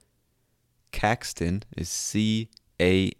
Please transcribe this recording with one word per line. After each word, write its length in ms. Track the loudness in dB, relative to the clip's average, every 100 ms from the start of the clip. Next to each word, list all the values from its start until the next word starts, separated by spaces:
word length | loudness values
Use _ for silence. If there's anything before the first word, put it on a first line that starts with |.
| _ _ _ _ _ _ _ _ _
Caxton 720 | -2 0 0 -4 -4 -2 -2 -4 -8
is 120 | -8
C 640 | -6 -4 0 2 0 -2 -12 _ _
A 300 | 4 4 2 -2